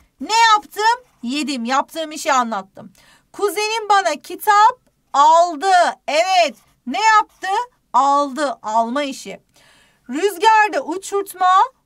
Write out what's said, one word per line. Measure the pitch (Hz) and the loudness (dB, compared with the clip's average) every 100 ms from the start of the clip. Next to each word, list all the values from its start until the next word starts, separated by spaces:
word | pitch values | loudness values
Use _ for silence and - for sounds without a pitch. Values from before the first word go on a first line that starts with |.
| _ _ | _ _
Ne | 294 440 453 | -4 2 4
yaptım? | 427 - - 440 494 - _ | 2 -2 -2 0 0 -4 _
Yedim. | 233 285 285 269 233 | -8 -6 -6 -6 -4
Yaptığım | 269 294 320 311 | -4 -4 -8 -12
işi | 302 320 | -8 -2
anlattım. | 262 233 208 196 - - _ _ _ _ | 0 0 -6 -10 -18 -20 _ _ _ _
Kuzenim | - 403 359 427 453 415 | -6 -4 -4 -4 -4 0
bana | 403 349 302 | 0 0 -4
kitap | - 370 - 415 440 508 _ _ _ | -10 -6 0 4 4 2 _ _ _
aldı. | 277 302 330 349 302 381 359 302 - - | 2 6 6 4 0 2 2 2 -2 -4
Evet. | 294 359 370 311 - _ _ - | -2 0 2 0 -4 _ _ -10
Ne | 330 | -2
yaptı? | 440 427 415 _ 370 415 494 _ _ | 2 2 0 _ -4 -4 -4 _ _
Aldı. | 240 277 285 285 254 285 226 | 0 2 2 0 -4 -6 -6
Alma | 208 220 226 262 | -4 -2 -2 -4
işi. | 285 254 196 - _ _ _ _ _ _ - | -6 -8 -16 -18 _ _ _ _ _ _ -12
Rüzgarda | 262 403 349 427 427 415 320 | -4 -4 0 2 4 2 -2
uçurtma, | 269 359 - 403 392 370 370 381 494 - | -6 -10 -8 -8 -8 -2 2 2 2 -4